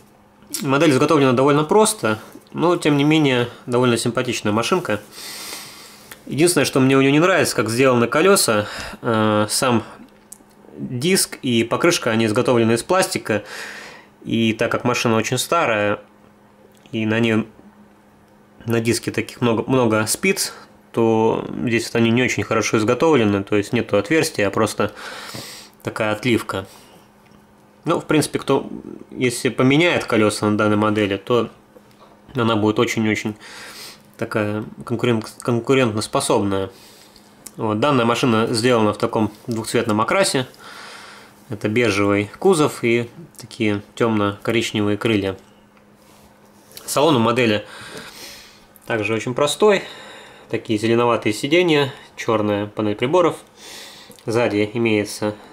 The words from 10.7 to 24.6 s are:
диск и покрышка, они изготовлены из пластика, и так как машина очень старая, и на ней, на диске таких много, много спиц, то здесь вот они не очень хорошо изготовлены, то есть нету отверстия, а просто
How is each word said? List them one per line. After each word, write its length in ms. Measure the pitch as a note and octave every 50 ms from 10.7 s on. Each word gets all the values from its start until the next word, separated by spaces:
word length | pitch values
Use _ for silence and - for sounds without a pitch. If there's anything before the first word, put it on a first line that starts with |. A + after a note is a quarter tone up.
| D2 -
диск 600 | C#3 - C3+ A#2+ C3+ F3+ G3 F3+ - - - -
и 240 | - C3 A#2+ A2+ A2+
покрышка, 460 | A2+ B2+ A#2 - E3+ D#3+ - - B2
они 160 | A2 A2 A2+
изготовлены 460 | G#2+ G#2 B2 A#2+ - B2+ A#2 A2+ A2 A#2
из 100 | A#2 -
пластика, 640 | - F#3 F#3+ F#3 F#3 - - - - A2 G2+ - - - - - - - - - - - - - - - _ -
и 280 | A2+ A#2 A2+ A2+ A2 G#2+
так 180 | - A#2+ A2+
как 140 | - A#2 -
машина 320 | A#2+ B2 - - B2 A2+
очень 220 | A2+ A2 - C3 B2
старая, 640 | - - E3+ E3+ D#3+ B2 A2 G#2 G#2 G2+ G#2+ - - - _ _ _ - _ _ _ _ _ _ - - - - - - -
и 140 | A2+ A2
на 120 | G#2+ A2 A2+
ней, 280 | A#2 A2+ A2 G#2+ G#2+ - - - - - - - - - _ _ _ _ _ _ _ _ _ _ _ _ _ - -
на 140 | A2+ A2+ A#2
диске 300 | A2+ A#2 A2+ - - A2+
таких 300 | - A#2+ G#2+ - - -
много, 240 | B2+ A#2+ A2+ G#2+ G#2+
много 380 | - C3 C3 B2 A2+ A2 G#2+ A2
спиц, 460 | G#2+ - - - F#3+ G3 - - - - - - - - _ _ _ -
то 560 | A2+ A#2 A2+ A2+ A2 A2 A2+ - - - - - - -
здесь 220 | B2 A2+ A#2 -
вот 100 | - -
они 140 | A#2+ A#2 A2+
не 120 | A2+ B2 B2+
очень 200 | A2+ - - G2+
хорошо 340 | - A2+ A2 G#2 - -
изготовлены, 680 | A2+ G#2+ G#2+ B2 B2 E3 E3 D#3 B2+ A2 G#2 G2+ G2 G2
то 140 | - G#2
есть 160 | G#2 G2 - -
нету 240 | A#2 G#2+ - -
отверстия, 520 | G2+ G2 - D#3+ D#3+ C#3 - - - G2+ G2
а 20 |
просто 420 | - A#2